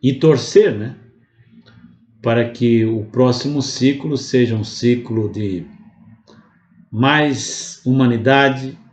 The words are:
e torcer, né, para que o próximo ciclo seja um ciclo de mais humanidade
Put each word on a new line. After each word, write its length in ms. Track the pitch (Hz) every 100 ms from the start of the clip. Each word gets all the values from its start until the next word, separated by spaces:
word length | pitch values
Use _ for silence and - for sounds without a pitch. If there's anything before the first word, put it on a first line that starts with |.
e 120 | 127
torcer, 600 | 131 160 139 - 196 208
né, 220 | 107 110 - - _ _ _ _ - _ - - _ _ _
para 280 | 120 117 117
que 360 | - 120 117 110
o 200 | 110 104
próximo 560 | - 127 120 139 147
ciclo 540 | 131 - 127 139 160 135
seja 400 | - 131 120 110
um 80 |
ciclo 680 | 101 - 120 120 - 113 104
de 340 | 98 104 92 80 - - _ - - _ - _ _ _ _ _
mais 920 | 107 135 151 147 123 - - - - -
humanidade 920 | 131 127 117 107 139 139 131 131 127 -